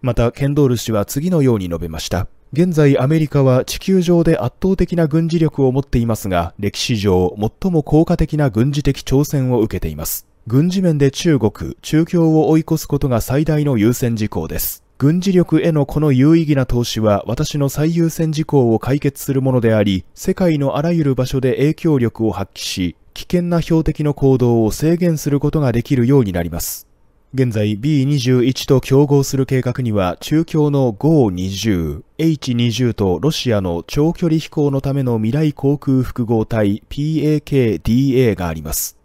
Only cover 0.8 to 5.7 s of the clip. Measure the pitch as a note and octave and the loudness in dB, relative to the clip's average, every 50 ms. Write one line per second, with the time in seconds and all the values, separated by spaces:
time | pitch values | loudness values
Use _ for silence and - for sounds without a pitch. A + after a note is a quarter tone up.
0.8 | - - A2 G#2 G2+ - - C#3+ D3 F#3 F#3 E3 C#3 C3 A#2 G#2+ F#2+ F2+ E2+ E2 | -2 -2 -2 -2 -2 -2 -4 -4 -2 0 0 2 2 2 2 0 -2 -4 -6 -6
1.8 | E2+ E2+ D#2+ E2 - - - F2 - - - - _ _ - C#3 F3 F#3 E3+ D3+ | -6 -8 -10 -10 -8 -4 -4 -4 -4 -6 -10 -18 _ _ 0 0 0 2 4 4
2.8 | D3+ C#3+ C#3 - B2 C3+ D#3+ D#3+ D#3 C#3 - D3 C#3 C3+ B2+ B2+ B2 - - - | 4 4 4 4 2 2 2 0 0 0 0 2 2 4 2 2 0 -2 -8 -8
3.8 | - - F#3+ F#3+ F3 E3 F3 E3+ E3 E3 E3 - - - - _ - F#3 F#3+ - | -2 0 2 2 2 4 2 2 4 2 2 0 -2 -6 -6 _ -2 -2 0 0
4.8 | F3+ - - E3+ E3 D#3 C#3 E3 E3 E3+ D#3+ F3 D#3+ D3+ - - C#3 C3 | -2 -2 0 0 0 2 2 0 0 0 0 0 0 0 0 2 0 2